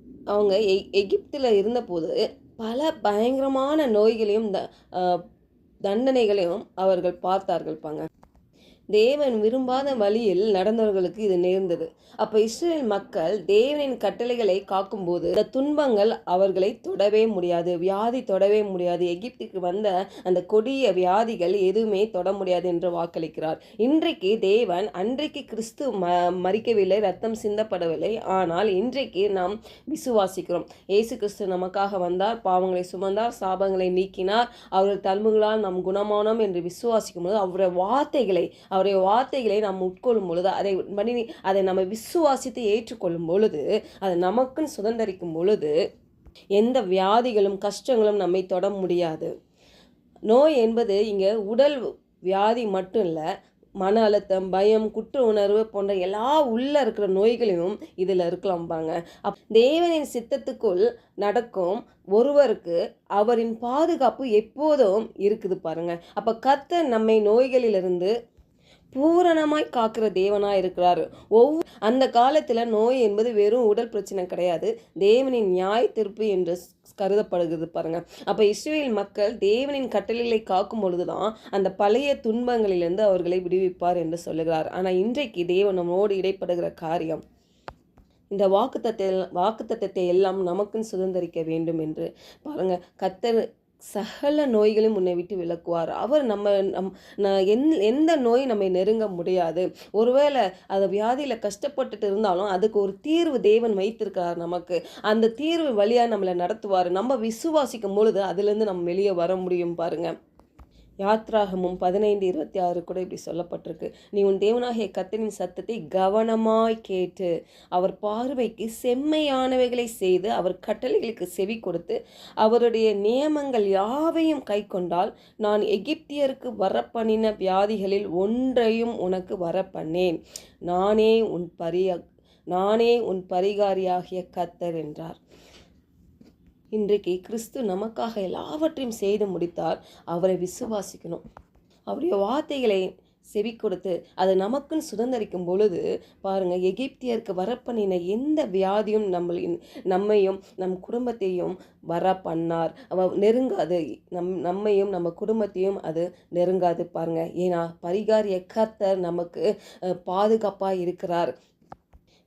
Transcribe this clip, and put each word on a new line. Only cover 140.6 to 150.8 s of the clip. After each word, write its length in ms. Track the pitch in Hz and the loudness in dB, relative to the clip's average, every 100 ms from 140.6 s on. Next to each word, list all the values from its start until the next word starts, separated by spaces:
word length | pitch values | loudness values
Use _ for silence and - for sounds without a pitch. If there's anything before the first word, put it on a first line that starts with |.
| 233 208 185 - 175 170 - - _ _ _ _ | -8 -8 -8 -16 -14 -14 -14 -20 _ _ _ _
அவருடைய 320 | - 202 330 202 | -12 -6 -2 -2
வார்த்தைகளை 800 | 196 277 302 277 233 190 185 - _ _ | 0 -2 -4 -2 0 0 -2 -8 _ _
செவி 360 | - 208 214 226 | -8 -6 -4 -4
கொடுத்து 500 | 214 180 190 170 - | -6 -6 -6 -6 -8
அதை 220 | - 190 190 | 0 2 2
நமக்குன்னு 460 | 196 277 277 320 - | 2 -4 -4 -6 -6
சுதந்தரிக்கும் 540 | 202 247 247 208 202 | -4 -2 -2 -4 -6
பொழுது 580 | 175 190 214 165 160 - - _ | -2 2 2 2 -4 -6 -8 _
பாருங்க, 360 | 196 196 180 180 | -4 -2 0 0
எகிப்தியருக்கு 800 | 185 190 269 - 254 226 226 | 0 -2 -8 -8 -6 -6 -4
வரப்பண்ணின 720 | 180 190 247 - 233 196 180 | -6 -4 -6 -6 -4 -2 -2
எந்த 420 | 175 214 285 311 247 | -2 -4 -2 -2 0
வியாதியும் 640 | 185 190 208 208 214 202 | 0 0 0 0 0 0
நம்மளின், 480 | 175 175 170 180 170 - 294 | -2 -2 -4 -4 -6 -8 -10
நம்மையும் 600 | 180 185 208 208 190 190 - - | -2 0 2 4 2 -2 -10 -8
நம் 240 | 185 185 | -6 -6